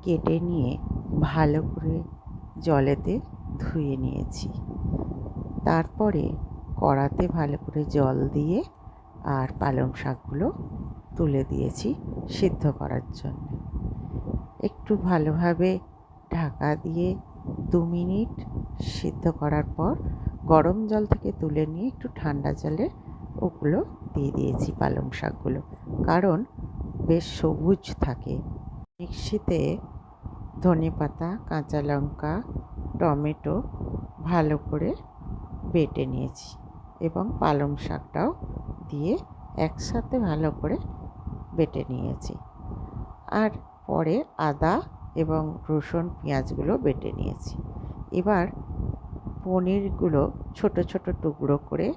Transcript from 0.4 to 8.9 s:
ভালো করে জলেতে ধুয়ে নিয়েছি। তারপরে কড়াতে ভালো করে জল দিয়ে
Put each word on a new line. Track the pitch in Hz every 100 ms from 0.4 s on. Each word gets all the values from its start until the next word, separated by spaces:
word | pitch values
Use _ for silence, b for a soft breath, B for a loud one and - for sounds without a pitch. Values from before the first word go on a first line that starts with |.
| 175 170 123 143 - - - 147
ভালো | 151 160 156 147
করে | 160 - 160 160 165 - - - - -
জলেতে | - 147 135 143 - 220 - - - -
ধুয়ে | - 165 147 131
নিয়েছি। | 131 - - - - - - - - - - - - - - - -
তারপরে | 165 160 - 214 180 160 151 - - - -
কড়াতে | 151 139 139 - 180
ভালো | 165 147 143
করে | - 151 147
জল | 147 135 135 139
দিয়ে | 147 151 196 370 - -